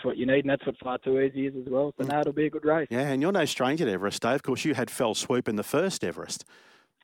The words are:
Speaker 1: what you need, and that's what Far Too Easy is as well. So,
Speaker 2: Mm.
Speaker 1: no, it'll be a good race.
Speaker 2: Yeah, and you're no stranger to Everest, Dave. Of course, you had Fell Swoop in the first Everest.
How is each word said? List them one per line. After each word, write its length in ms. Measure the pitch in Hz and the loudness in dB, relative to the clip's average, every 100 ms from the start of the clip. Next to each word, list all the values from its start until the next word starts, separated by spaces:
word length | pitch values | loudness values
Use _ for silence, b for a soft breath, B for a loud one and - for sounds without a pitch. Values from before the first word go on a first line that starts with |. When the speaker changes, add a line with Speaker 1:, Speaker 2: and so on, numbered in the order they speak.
Speaker 1:
what 120 | 127 110 | -2 -2
you 100 | 123 | 2
need, 200 | 139 139 | 2 2
and 40 | |
that's 160 | 139 - | 0 -2
what 120 | 123 | -6
Far 220 | 127 127 | -6 -4
Too 200 | - 131 | 0 2
Easy 280 | 135 135 135 | 2 0 -4
is 80 | 135 | -4
as 140 | 127 | -4
well. 240 | 127 147 - | -2 -2 -2
So, 80 | 135 | -2
Speaker 2:
Mm. 60 | |
Speaker 1:
no, 80 | 147 | 0
it'll 120 | 151 | 0
be 120 | 147 151 | 2 0
a 60 | |
good 140 | 151 151 | 0 2
race. 220 | 160 147 | 2 2
Speaker 2:
Yeah, 200 | 120 143 | 0 0
and 120 | 135 | 2
you're 100 | 151 | 2
no 120 | 202 147 | 2 2
stranger 400 | - 127 156 143 | 2 0 2 0
to 60 | |
Everest, 300 | 92 101 - | 0 -2 -2
Dave. 140 | 117 139 | 0 0
Of 80 | |
course, 200 | - 123 | 0 0
you 120 | 156 135 | 0 0
had 140 | 117 | -2
Fell 260 | - 120 101 | 0 0 0
Swoop 340 | - 123 127 | 0 0 0
in 80 | 104 | -2
the 60 | |
first 400 | 101 135 190 - | 0 2 0 0
Everest. 420 | 90 82 80 - - b b b b b | -4 -6 -8 -10 -12 b b b b b